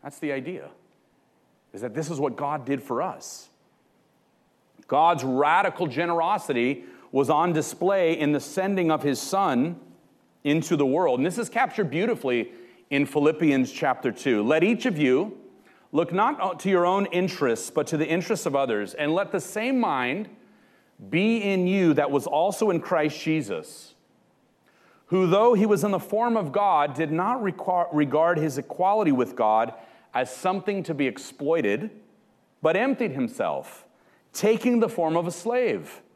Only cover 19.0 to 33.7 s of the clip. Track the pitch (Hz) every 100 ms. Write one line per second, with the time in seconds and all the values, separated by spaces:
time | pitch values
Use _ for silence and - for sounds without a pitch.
19 | 147 170 196 196 139 214 233 262 214 139
20 | 123 160 214 - _ _ _ _ _ _
21 | 95 160 208 233 202 190 180 196 175 147
22 | 143 139 - 147 185 - 214 170 - 175
23 | 151 151 165 160 113 85 76 - - _
24 | _ _ _ _ _ _ _ _ _ _
25 | _ 185 185 196 233 220 214 202 202 190
26 | - 208 240 226 160 190 202 160 147 135
27 | 160 160 190 262 202 - - 180 170 151
28 | 147 151 165 175 156 135 - - 185 214
29 | 185 131 120 - 110 110 117 - - -
30 | _ 123 127 - 185 190 208 196 165 143
31 | 135 107 - - 143 165 104 107 208 -
32 | - _ _ _ _ _ 156 175 254 269
33 | 220 135 120 - 90 69 -